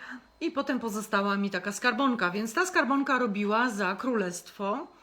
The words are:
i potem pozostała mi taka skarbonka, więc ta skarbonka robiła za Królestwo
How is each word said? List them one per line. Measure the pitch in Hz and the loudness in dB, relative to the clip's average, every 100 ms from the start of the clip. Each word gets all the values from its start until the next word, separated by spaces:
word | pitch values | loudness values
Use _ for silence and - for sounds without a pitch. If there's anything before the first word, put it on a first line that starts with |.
| - 254 - - | -16 -16 -16 -6
i | 320 | -4
potem | 269 277 254 | -2 -2 -2
pozostała | 233 202 208 202 202 202 | -2 -4 0 0 2 0
mi | 202 | 0
taka | 190 208 | -2 -4
skarbonka, | 202 247 226 277 233 180 | 0 0 2 2 2 0
więc | 196 220 | 0 -2
ta | 339 370 | 0 2
skarbonka | 349 262 277 277 254 | 2 2 2 2 2
robiła | 247 202 202 220 254 | 2 0 2 2 2
za | 202 185 196 | 0 -2 -2
Królestwo | 247 226 180 175 - - 202 226 - - | 0 0 0 -4 -12 -6 -2 -2 -6 -16